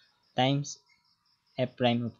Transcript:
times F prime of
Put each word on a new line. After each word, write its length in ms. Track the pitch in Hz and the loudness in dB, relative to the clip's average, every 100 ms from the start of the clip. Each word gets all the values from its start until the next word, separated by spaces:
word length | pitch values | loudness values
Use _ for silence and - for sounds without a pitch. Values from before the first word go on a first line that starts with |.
| _ _ _ | _ _ _
times 480 | - 127 143 143 - _ _ _ _ _ _ _ | -2 0 0 -4 -12 _ _ _ _ _ _ _
F 240 | - 127 - | -6 -6 0
prime 320 | 123 120 117 | 0 0 -2
of 80 | - | -8